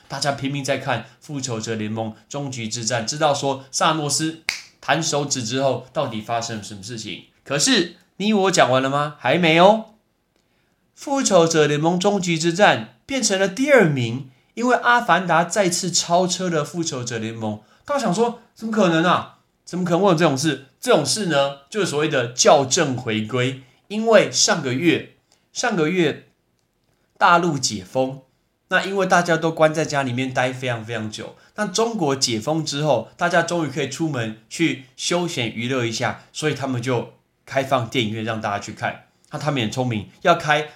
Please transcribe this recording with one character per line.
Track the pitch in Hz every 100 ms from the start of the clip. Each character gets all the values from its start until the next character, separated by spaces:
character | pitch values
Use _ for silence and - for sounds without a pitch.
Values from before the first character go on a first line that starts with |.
| -
大 | 139
家 | 147
拼 | 127 135
命 | 143
在 | 135 131
看 | 139 117 - _
《复 | - 143
仇 | 127 113
者 | 110
联 | 110 107
盟： | 113 110 107 -
终 | 143 139
局 | 120 110
之 | 117 110
战》， | 120 110
知 | 151
道 | 156
说 | 139 139 131 -
萨 | - 175
诺 | 156 147
斯 | 147 160 160 - - - _
弹 | - 151
手 | 156 147 147
指 | 135
之 | 110 131
后 | 135 127 -
到 | 160 -
底 | 110
发 | 107 117
生 | 113 110
了 |
什 | 98 104
么 |
事 | 101 117
情。 | 104 85 - _
可 | - 143
是 | 202 240 175 - _ -
你 | 202
以 |
为 | 214
我 | 190
讲 | 180 127
完 | 131
了 | 135
吗？ | 143 147 -
还 | 123 165
没 | 165 160
哦。 | 190 220 - _ _ _ _ _ _ _ _ _ _
复 | - - 277
仇 | 262 185 165
者 | 165 147
联 | 147
盟： | 165 180
终 | 202 202
局 | 180 165
之 | 170
战 | 170 196 127 110 _ -
变 | 269
成 | 214 190
了 | 196
第 | 185 285
二 | 262 175
名， | 135 117 123 - _ _
因 | - 247
为 | 240
《阿 | 247 240
凡 | 226 175 180
达》 | 160
再 | 175 214 190
次 | 180 180
超 | - - 175 185
车 | 180 185
了 | 160
复 | 147 170
仇 | 160 135
者 | 113 117
联 | 110
盟。 | 113 110 107 _ _
大 | - 285
家 |
想 | 226
说， | 175 240 226 _
怎 | - 220
么 |
可 | 214 185
能 | 160
啊？ | 175 147 - _ _ _ -
怎 | 180
么 |
可 | 180
能 | 170
会 | 202
有 | 160
这 |
种 | 170 131
事？ | 156 131 - _
这 | 247
种 | 196
事 | 135 214 190
呢， | 143 139 139 -
就 | 214
是 | 185
所 | 143
谓 | 156
的 | 139 117 -
校 | 202 156
正 | 131 - 147 120
回 | 117 110 107
归。 | 123 127 131 - _ -
因 | 208 226
为 | 208 139
上 | - - 180
个 | 131 127
月， | 165 123 - _ _ _ _
上 | - 247 190
个 | 151
月 | 180 156 - - _ _ _ _ _ _ _ _ -
大 | 196 175
陆 | 175 139
解 | 127 104
封， | 90 131 131 143 _ _ _ _ -
那 | 190 190
因 | 196
为 | 185
大 | 185
家 | 175 160
都 | 165
关 | 160 156
在 | 156
家 | 151 147
里 | 131
面 | 120 131
待 | 131 131
非 | 127 127
常 | 117 110
非 |
常 | 117 107
久， | 107 90 - _ -
那 | 208
中 | 185 226 220
国 | 147 135
解 | 131 110
封 | 110 160
之 | 156 143
后， | 151 120 - -
大 | 175
家 | 175
终 | 170 175 151
于 |
可 | 156
以 | 135
出 | - 160
门 | 131 110 107 -
去 | - 160 127 - -
休 | - 175 170
闲 | 143 113
娱 | 110 123
乐 | 131
一 | 117
下， | 110 117 - -
所 | - 151
以 |
他 | 135 139
们 | 123
就 | 127 120 110 _ _ _ -
开 | 131
放 | 135 131 113
电 | 135 107
影 |
院 | 113
让 | 110 110
大 | 107
家 | 101
去 | 107
看。 | - 113 - _ _ -
那 | 151
他 | 151
们 | 139
也 | 104
聪 | 131 127
明， | 107 92 _
要 | 185 170
开， | 151 151 151